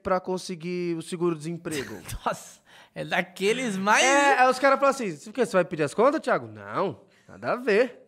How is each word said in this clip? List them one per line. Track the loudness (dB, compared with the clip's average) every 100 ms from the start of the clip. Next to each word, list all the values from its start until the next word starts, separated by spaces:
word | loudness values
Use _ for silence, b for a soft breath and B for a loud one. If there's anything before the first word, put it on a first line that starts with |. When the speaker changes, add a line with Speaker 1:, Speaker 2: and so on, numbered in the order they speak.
Speaker 1:
pra | -4 -2
conseguir | -2 -6 -6 -10 -8 -6 -4 -6
o |
seguro-desemprego?" | -8 -2 -2 -2 -6 -8 -6 -6 -8 -10 -12
Speaker 2:
<laughs> | -8 -6
Nossa, | -6 -10 -20 _ B B -12
é |
daqueles | -4 -4 -4 -2 0 0 -2 -2
mais | 2 4 6
Speaker 1:
É, | 6 6 6
aí | 4
os | 4
caras | 2 4
falavam | 2 0 -2
assim, | -8
"Por | -8
quê? | -2 0
Você |
vai | 2 0
pedir | 0
as | -2
contas, | 2 2 2
Thiago?" | 0 -2 -2
"Não, | -12 -8 -4 -4 -4 _ b b
nada | -10 -4
a | -2
ver." | 2 2 2 -2